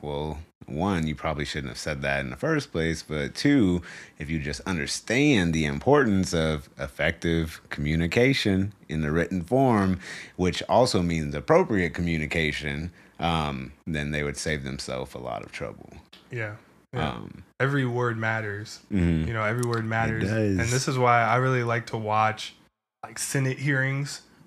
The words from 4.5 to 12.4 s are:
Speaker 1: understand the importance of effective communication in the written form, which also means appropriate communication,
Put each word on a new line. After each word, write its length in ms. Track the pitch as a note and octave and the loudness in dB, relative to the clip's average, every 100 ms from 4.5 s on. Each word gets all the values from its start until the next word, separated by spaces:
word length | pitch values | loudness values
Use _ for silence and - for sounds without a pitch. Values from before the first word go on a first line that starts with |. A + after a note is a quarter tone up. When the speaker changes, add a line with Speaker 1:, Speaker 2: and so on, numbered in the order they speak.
| C#2 | -6
Speaker 1:
understand 920 | - F2 C#2 - - A#2 D3 A#2 F2 | -4 -4 -4 -6 0 2 4 4 4
the 120 | D#2+ D2+ | 2 0
importance 680 | C#2+ - D3 A#2+ G2 F2 | 0 2 4 4 2 2
of 340 | E2+ D#2+ D2+ - - | 2 0 -2 -6 -10
effective 840 | C#2 - D#2 - E2+ E2 E2 - - | -10 -2 -2 0 0 0 0 -6 -12
communication 1040 | - D2 D#2+ E2 A#2 B2+ C3 G#2+ F#2+ G2+ - - | -6 -2 0 2 4 4 4 2 2 0 -6 -8
in 120 | D#2 | -4
the 100 | D2+ | 0
written 320 | D#2+ - F#2 | 0 0 -2
form, 560 | E2 B2+ C3+ A2 F#2+ F2+ - - - - | 0 2 4 4 2 0 -4 -14 -10 -2
which 280 | F2+ E2 - | -2 -2 2
also 360 | G2+ B2 G2+ | 4 4 4
means 320 | F2 E2 D2 D2 | 2 0 -2 -2
appropriate 580 | - D#3+ F#3+ G2+ F2 | 4 4 6 2 0
communication, 1000 | - E2+ D#2+ D2+ F2 | 0 -2 0 -2 0